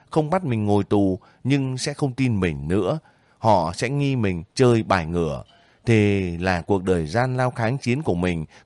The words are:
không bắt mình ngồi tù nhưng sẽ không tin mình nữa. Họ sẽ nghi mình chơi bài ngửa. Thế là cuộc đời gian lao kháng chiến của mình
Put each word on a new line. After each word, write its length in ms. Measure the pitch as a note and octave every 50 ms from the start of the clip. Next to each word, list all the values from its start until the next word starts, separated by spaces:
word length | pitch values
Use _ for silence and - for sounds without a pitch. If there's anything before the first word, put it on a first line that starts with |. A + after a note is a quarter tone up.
| _ -
không 200 | - D#3+ D#3 D3
bắt 140 | F3+ F#3+ F#3
mình 200 | C3+ A#2 G#2+ G#2
ngồi 200 | G#2 G#2 G2+ G2
tù 340 | - G#2+ G2+ G2+ F#2+ F#2 - _ - _ _ -
nhưng 340 | B2+ C#3 C#3 C3+ C3 C3 B2
sẽ 160 | - D3+ D3
không 180 | - D3+ C3+
tin 280 | A#2+ - C3 B2 A2 F#2+
mình 280 | F#2 E2+ D2 C#2 C#2+ D#2
nữa. 300 | F#2 G#2 F#2 F#2 D3+ D#3 - _ _ _ _ _ _ -
Họ 340 | - A2+ G#2 F2+ E2 E2
sẽ 160 | - - B2+ A#2
nghi 280 | C#3+ C#3+ C#3+ C#3 C3+
mình 260 | B2 G#2+ G2 F2+ E2 - - -
chơi 280 | - C3 B2 A#2 A2+
bài 240 | G2+ G2 G2 F#2 D#2+
ngửa. 360 | D#2 E2+ F2 E2 D2+ C2+ A#1+ - _ _ _ _ _ _ _ -
Thế 520 | A#2+ A2+ G#2+ G#2 G2+ G2+ G2 F#2 F2 E2+ E2
là 220 | F2+ F#2 F2+ E2+
cuộc 200 | E2 - G2+ F#2+
đời 240 | F2+ G2 F#2 E2+ D#2+
gian 300 | D2 F2 A#2 B2+ C3 B2+
lao 140 | B2+ B2+ B2+
kháng 280 | - - A2+ A2 C3+ C#3
chiến 240 | - A#2+ A#2+ D3
của 120 | D#3+ - F2
mình 300 | F2 F2+ F2+ F2 E2 D#2 - - - -